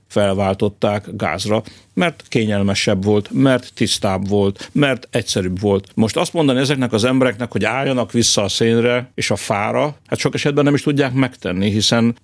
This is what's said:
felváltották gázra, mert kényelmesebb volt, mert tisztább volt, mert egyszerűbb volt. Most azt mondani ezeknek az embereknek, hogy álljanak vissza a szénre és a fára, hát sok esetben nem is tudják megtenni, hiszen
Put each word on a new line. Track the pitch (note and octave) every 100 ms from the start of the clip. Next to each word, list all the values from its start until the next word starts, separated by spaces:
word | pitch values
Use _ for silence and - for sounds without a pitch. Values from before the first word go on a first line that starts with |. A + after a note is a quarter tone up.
| -
felváltották | A2 G2+ F#2+ F#2+ G2 G#2 - G#2+ G#2 - G2+
gázra, | F#2+ E2+ G#2 G#2+ - - _
mert | - F3 - -
kényelmesebb | B2 G#2+ G2+ G2 G2 - G2
volt, | G2+ G#2 G2+
mert | C3 C3+ B2+ -
tisztább | - A2 - G#2 F#2+ G2
volt, | G#2 G2 G2 -
mert | - C#3+ A#2+ -
egyszerűbb | B2 - G#2+ F#2 F#2
volt. | G#2 G2 -
Most | - A2 D#3
azt | E3
mondani | E3+ D3 B2+
ezeknek | C3+ C#3 A#2+
az | A2
embereknek, | B2 C3 C3 A2 A#2+
hogy | -
álljanak | G#2+ B2+ C#3 B2+ G#2+
vissza | A#2+ A2 -
a | G2
szénre | - A#2 A#2 A#2+ B2 -
és | - -
a | G#2
fára, | - G2+ A2 A#2+ D3 C#3+ -
hát | B2+
sok | C#3+
esetben | B2+ D3+ C#3+
nem | C#3+
is | C#3+
tudják | D3+ C#3 C3+
megtenni, | C3 B2+ - F#2 F2 G#2
hiszen | G#2 G2+ A#2 A#2 A#2